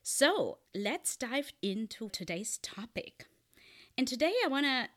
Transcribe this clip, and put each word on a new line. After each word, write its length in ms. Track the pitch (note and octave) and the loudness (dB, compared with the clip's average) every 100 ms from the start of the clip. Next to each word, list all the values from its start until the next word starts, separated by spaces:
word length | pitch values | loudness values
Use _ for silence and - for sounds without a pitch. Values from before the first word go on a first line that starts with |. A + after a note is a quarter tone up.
So 560 | - - C#4+ G4+ G#2 - _ F#3+ | -2 4 6 6 0 -4 _ -6
let's 400 | G3+ E4+ - - | -4 -2 -4 -6
dive 380 | A#3+ C#4 C#4+ - | -4 -4 -4 -4
into 460 | G3+ G3+ A3 - A3 | -4 -2 -4 -8 -10
today's 500 | - F3+ F3 A3+ - | -8 -6 -6 -6 -8
topic. 680 | - - A3+ - - - - _ _ _ - - - - | -10 -12 -8 -8 -10 -14 -20 _ _ _ -20 -20 -8 -2
And 80 | C4 | 0
today 260 | B3 D#4+ A#4+ F#4 | 4 4 4 4
I 20 | |
wanna, 420 | C4+ C#4+ B3+ - | 4 2 2 -2